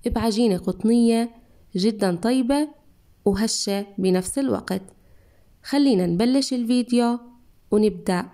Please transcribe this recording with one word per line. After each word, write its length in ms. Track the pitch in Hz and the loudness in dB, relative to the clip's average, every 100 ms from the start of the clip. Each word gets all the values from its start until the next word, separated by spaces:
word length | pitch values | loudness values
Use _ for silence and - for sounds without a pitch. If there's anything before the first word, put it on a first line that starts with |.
| 240 | -2
بعجينة 520 | 226 226 208 240 180 | -2 -2 2 2 2
قطنية 720 | 180 185 220 233 233 226 233 - _ - - 190 | -2 -2 2 4 4 2 -2 -8 _ -20 -10 -2
جدًا 400 | 202 214 196 170 | -2 0 -2 0
طيبة 520 | 226 262 240 285 294 - _ _ _ _ - | 0 0 0 0 -2 -8 _ _ _ _ -2
وهشة 600 | 196 220 - - 202 202 - | 0 -2 -4 -4 -4 -6 -4
بنفس 420 | 190 185 185 - | 0 0 0 -4
الوقت. 420 | 269 202 - 190 190 _ _ - _ _ _ _ | -2 -4 -4 -8 -8 _ _ -20 _ _ _ _
خلينا 420 | - 277 277 208 175 | -4 0 2 2 2
نبلش 480 | 170 240 262 269 | 0 2 0 0
الفيديو 680 | 254 226 247 240 240 240 240 - - _ _ _ | -4 0 0 2 0 2 -2 -8 -20 _ _ _
ونبدأ. 540 | 208 214 175 - 180 175 | 2 2 0 -4 -4 -4